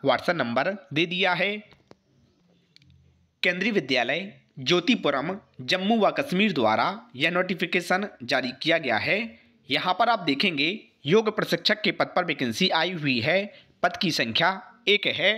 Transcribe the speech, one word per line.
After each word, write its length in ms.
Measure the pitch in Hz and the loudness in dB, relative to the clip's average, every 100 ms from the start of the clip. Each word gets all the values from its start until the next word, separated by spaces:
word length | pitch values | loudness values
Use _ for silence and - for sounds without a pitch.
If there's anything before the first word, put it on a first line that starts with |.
WhatsApp 300 | 139 123 - | 0 0 0
नंबर 340 | 175 120 117 156 202 - | -2 0 0 -2 -4 -6
दे 120 | 143 175 | -2 -2
दिया 260 | 180 185 | 0 0
है। 240 | 175 190 214 - - _ - _ _ _ _ _ _ _ _ _ _ _ _ _ _ | 0 -2 -4 -12 -20 _ -20 _ _ _ _ _ _ _ _ _ _ _ _ _ _
केंद्रीय 300 | 180 180 202 | -2 0 0
विद्यालय 480 | 202 139 127 120 156 196 - _ - | 0 2 0 2 -2 -6 -16 _ -8
ज्योतिपुरम 720 | 131 175 175 240 - 135 151 196 _ - | 0 2 2 2 2 0 -4 -8 _ -16
जम्मू 360 | 127 185 196 226 | -4 -2 2 4
व 120 | 185 | 4
कश्मीर 420 | 147 143 180 214 | 2 -2 0 2
द्वारा 340 | 147 107 110 143 202 - 123 | 2 2 4 0 -2 -14 -2
यह 140 | 160 | 0
नोटिफिकेशन 760 | 180 185 180 175 185 175 185 202 - | 0 -2 -4 -2 -2 0 -2 -2 -12
जारी 280 | 123 135 123 - | -2 -2 -2 -6
किया 160 | 151 160 | 0 0
गया 180 | 127 110 | 2 0
है। 200 | 117 190 226 - _ _ - | 0 -2 -4 -14 _ _ -4
यहाँ 260 | 143 175 180 | -2 -2 0
पर 100 | - | 2
आप 100 | 226 | 2
देखेंगे 480 | 165 139 202 147 151 214 - _ 139 | 0 0 0 0 -2 -4 -12 _ 2
योग 280 | 208 214 208 | 2 2 -4
प्रशिक्षक 440 | 170 180 - 214 | -2 -2 -2 0
के 100 | 196 | -2
पद 200 | 160 185 - | -2 0 0
पर 80 | |
वैकेंसी 440 | 175 147 131 110 185 | -2 -2 -4 0 0
आई 220 | 165 170 | 2 0
हुई 260 | 180 147 123 | -2 -2 0
है। 240 | 117 185 208 - _ _ | 2 0 -2 -12 _ _
पद 140 | 175 175 | -2 0
की 140 | 185 | -2
संख्या 400 | 143 120 110 170 190 - - - | -2 -2 2 0 0 -12 -6 2
एक 180 | 202 139 | 2 2
है। 180 | 123 185 | 0 0